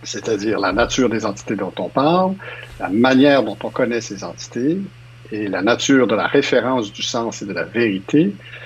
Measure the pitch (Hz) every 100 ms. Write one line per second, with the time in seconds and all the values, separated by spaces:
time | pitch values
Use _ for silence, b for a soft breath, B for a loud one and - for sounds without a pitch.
0 | - - - 107 107 98 98 95 117 -
1 | 123 110 107 98 - 104 95 - 95 -
2 | 143 180 185 190 B B B - 87 98
3 | 127 131 143 143 110 101 113 117 123 117
4 | 113 98 92 82 - 120 131 185 196 -
5 | - - - 107 104 95 98 117 - 135
6 | 120 107 85 143 139 131 117 131 104 -
7 | - 120 117 101 101 87 95 117 117 95
8 | - 143 185 202 B B